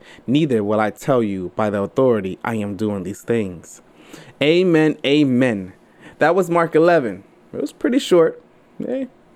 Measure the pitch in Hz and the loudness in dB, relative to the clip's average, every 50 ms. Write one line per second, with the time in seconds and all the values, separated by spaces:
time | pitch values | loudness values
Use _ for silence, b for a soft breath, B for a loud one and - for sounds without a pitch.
0 | B B B B B - 131 151 165 143 123 110 101 104 107 107 110 104 - - | B B B B B -2 0 0 0 0 0 -2 0 0 0 0 -2 -2 -4 -6
1 | - - 131 123 113 101 98 95 90 87 - - 110 107 101 101 98 92 - 135 | -2 0 0 0 0 -2 -4 -6 -8 -8 -6 -4 -4 -2 -2 -2 -4 -4 0 0
2 | 135 127 113 107 92 95 - - - 117 113 107 101 101 98 90 110 104 101 98 | 2 2 2 0 -2 -6 -8 -8 -8 -6 -6 -6 -6 -6 -6 -6 -4 -4 -4 -6
3 | 87 92 104 - - - 117 117 104 95 90 82 - - - - - _ B B | -8 -10 -12 -10 -6 -4 -2 -2 -4 -6 -10 -14 -18 -20 -20 -20 -20 _ B B
4 | B B B B B B B - 139 147 170 180 185 180 165 156 156 156 - - | B B B B B B B -2 0 2 2 2 2 2 4 4 2 2 0 -2
5 | - 131 143 151 147 135 123 123 131 123 110 98 92 90 - _ _ B B B | -2 0 2 2 2 2 2 2 2 0 0 -4 -6 -10 -16 _ _ B B B
6 | B B B B 143 156 175 196 180 165 170 170 165 160 - 156 165 175 170 160 | B B B B 0 2 2 2 0 0 0 0 0 2 2 4 4 4 4 2
7 | 127 107 92 95 - _ _ _ _ _ - 98 285 - - - - 285 240 254 | 0 -2 -8 -10 -16 _ _ _ _ _ -10 -8 -8 -8 -8 -4 -2 0 0 0
8 | - - 180 170 160 160 - - _ _ _ _ _ _ _ - - - 247 269 | 0 4 4 4 4 4 0 -6 _ _ _ _ _ _ _ -12 -10 -8 -6 -6
9 | 262 254 _ _ _ _ _ | -8 -10 _ _ _ _ _